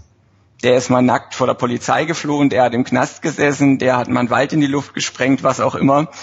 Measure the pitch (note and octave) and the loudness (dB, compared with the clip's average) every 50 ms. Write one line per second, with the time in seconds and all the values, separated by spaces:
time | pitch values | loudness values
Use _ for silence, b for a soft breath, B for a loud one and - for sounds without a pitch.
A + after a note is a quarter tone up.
0 | - _ _ _ _ _ _ _ _ _ _ - - B2 B2 B2+ B2 - B2+ B2+ | -6 _ _ _ _ _ _ _ _ _ _ -4 0 2 2 2 2 2 2 2
1 | B2+ B2 A#2 A#2+ - - - - B2+ B2 B2 - - B2 A#2+ A#2 - - B2+ B2+ | 4 2 2 0 -4 -6 -6 -2 -2 -2 -2 -2 -2 -4 -4 -4 -2 -2 0 0
2 | D#3 D#3 E3 - - D3 D3 D3 C#3+ C#3 C3 B2+ B2+ A#2+ A#2 A#2 C3 - - B2+ | 0 -2 -4 -6 -4 -4 0 2 2 2 2 2 2 2 2 -2 -2 -2 0 -2
3 | B2+ - - - - E3 C#3+ - D3+ C#3+ C#3+ C3 C#3+ C#3 C3+ B2+ A#2+ B2+ B2+ B2 | -2 -2 -4 -8 -8 -6 -4 0 0 0 0 2 2 2 2 2 2 0 0 0
4 | A#2+ A#2 B2+ B2 B2 A#2 B2 A#2 C3+ D3 D3 D#3 D3 C#3 C#3 C#3+ C3 - - - | 0 -2 -2 -2 0 0 2 0 0 0 0 0 0 0 0 -2 -4 -6 -8 -8
5 | - - - - B2+ C3 C3+ B2+ - C#3 B2+ - G#2+ C3 - - - C3+ C#3 C#3+ | -8 -8 -4 -2 0 0 0 0 0 -2 0 0 -2 -2 -2 0 2 2 2 2
6 | D#3 D#3 B B | 0 -2 B B